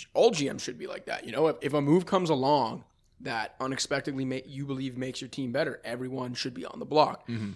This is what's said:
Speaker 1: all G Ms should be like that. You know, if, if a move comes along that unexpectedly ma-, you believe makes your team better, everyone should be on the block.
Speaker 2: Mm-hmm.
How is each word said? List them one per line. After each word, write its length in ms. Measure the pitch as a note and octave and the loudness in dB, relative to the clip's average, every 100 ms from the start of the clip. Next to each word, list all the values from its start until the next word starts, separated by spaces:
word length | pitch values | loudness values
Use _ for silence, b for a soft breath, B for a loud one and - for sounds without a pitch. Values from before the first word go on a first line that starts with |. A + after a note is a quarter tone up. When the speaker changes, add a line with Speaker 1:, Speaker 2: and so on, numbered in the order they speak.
| - | -4
Speaker 1:
all 180 | - A3 | 4 6
G 180 | F3 C#3 | 6 -2
Ms 100 | B2+ | -2
should 160 | - - | -8 -8
be 100 | - | -8
like 180 | G2 - | -10 -8
that. 200 | - - | -8 -4
You 60 | |
know, 160 | A#2+ D#3 | 2 2
if, 80 | - | 2
if 120 | C#3 | 0
a 80 | D3 | 2
move 240 | C#3+ F3 F3 | 6 4 4
comes 240 | F#3+ E3+ | 2 2
along 540 | C#3 C3+ D3 A2+ - - _ _ - | 2 4 4 2 -2 -12 _ _ -12
that 340 | - A2+ G#2+ - | -6 -4 -4 -4
unexpectedly 680 | C3 C3 - C#3 D3 C3+ C3 | -4 -2 0 -2 -2 -4 -2
ma-, 140 | C3 - | -4 -6
you 200 | C3+ C#3 | -8 -6
believe 320 | C3 C3+ B2 | -4 -4 -4
makes 240 | C3 B2 | -6 -6
your 60 | B2+ | -10
team 220 | - C3 | -6 -2
better, 280 | C3 D#3 - | 0 -2 -4
everyone 500 | - B2 B2+ C3 B2 | -8 -6 -6 -6 -6
should 200 | B2 C3+ | -4 -6
be 120 | B2 - | -6 -10
on 140 | - | -10
the 60 | C3+ | 2
block. 420 | D3+ D3 - - | 6 6 4 -6
Speaker 2:
Mm-hmm. 240 | A#2 G#2 | -4 -4